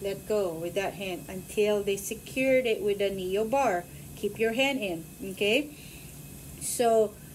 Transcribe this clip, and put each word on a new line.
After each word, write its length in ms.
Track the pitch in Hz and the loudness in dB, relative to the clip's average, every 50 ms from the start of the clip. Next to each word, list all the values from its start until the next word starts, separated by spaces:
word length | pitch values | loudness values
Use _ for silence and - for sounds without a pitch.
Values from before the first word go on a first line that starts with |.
let 260 | 190 196 196 - - | -4 -4 -4 -4 -2
go 280 | - 214 208 196 170 160 | 0 2 2 2 0 -2
with 200 | 160 170 175 165 | -4 -6 -4 -2
that 200 | 202 196 - - | -2 -2 -2 -2
hand 320 | 165 196 190 180 156 - - | -4 -6 -6 -6 -8 -8 -10
until 540 | 190 185 - - - 214 208 208 208 208 | -10 -10 -10 -2 2 2 4 4 4 2
they 160 | 196 202 196 196 | 2 0 0 -2
secured 680 | - - 226 220 - - - 269 262 269 262 254 240 | -2 -6 -8 -8 -10 -6 -2 2 4 6 6 6 4
it 160 | 226 214 - | 4 0 2
with 220 | 190 208 202 202 | 2 0 2 2
a 80 | 202 196 | 2 0
neo 340 | 196 190 185 185 190 202 220 | 0 -2 -2 0 0 0 0
bar. 400 | 220 262 277 269 226 180 175 - - - - - - - | 2 2 4 4 4 2 0 -2 -6 -12 -14 -14 -14 -6
Keep 220 | - - 202 202 202 | -4 -4 -4 0 0
your 160 | 226 226 220 | 0 2 4
hand 240 | 254 269 277 269 233 | 4 2 2 2 0
in, 260 | 208 190 170 160 160 - - - - 196 185 | -2 -2 -2 -4 -6 -10 -12 -10 -8 -8 -2
okay? 400 | - 208 202 226 285 294 - - - - - - - - - - - - - - - - - - - | 0 2 4 4 4 2 0 -6 -14 -16 -16 -16 -16 -16 -16 -16 -16 -16 -16 -16 -16 -14 -14 -12 -8
So 520 | - - - - 240 233 226 220 214 208 - - - - | -6 -4 0 4 4 6 8 6 6 4 0 -6 -16 -18